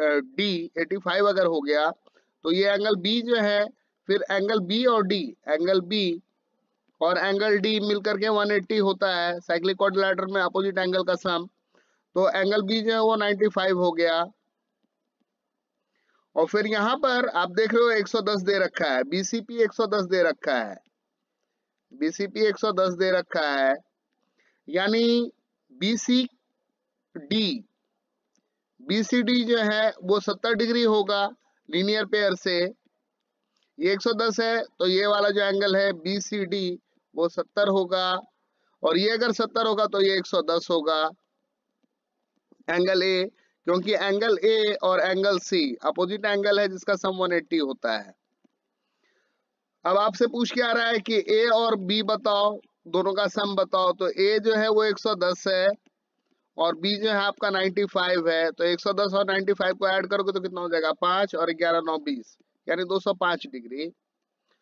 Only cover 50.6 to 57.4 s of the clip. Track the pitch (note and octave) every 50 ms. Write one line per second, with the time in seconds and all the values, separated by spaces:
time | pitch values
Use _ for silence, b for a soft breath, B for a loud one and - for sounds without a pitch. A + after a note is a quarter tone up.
50.6 | B3 A#3 A#3 A#3 A#3 A3+ A#3 A3 F#3+ - A3+ G#3 - - G#3+ G#3+ A3+ A#3+ A3+ A3+
51.6 | A#3 A3+ A3 G3+ F#3+ F3+ G#3 A3 G#3+ G3+ G#3+ G3+ - G#3+ G3+ G3+ G3+ G#3 G#3 G#3
52.6 | - _ _ _ _ E3+ E3 F#3 F#3 G3 F#3+ G3 G#3 G3 - G#3+ G3+ G3+ G3+ G3
53.6 | F#3+ F3+ - F#3+ F#3 F3+ F3+ F3+ F#3 F3 - - F#3+ G3+ G#3+ A3 G#3 A3+ A3 G#3+
54.6 | G#3+ A3 G#3+ G#3+ G#3+ G#3+ G3+ G3 - A3+ G#3+ F3+ F3+ F3+ F#3 F3+ - G3 F#3+ F#3
55.6 | F#3 G3 G#3 - _ _ _ _ _ _ _ _ _ _ _ _ _ _ _ -
56.6 | D#3+ E3+ E3 D#3+ E3+ G3+ G#3 G3 G#3+ A3 G#3 G3+ G3 G3+ G3+ -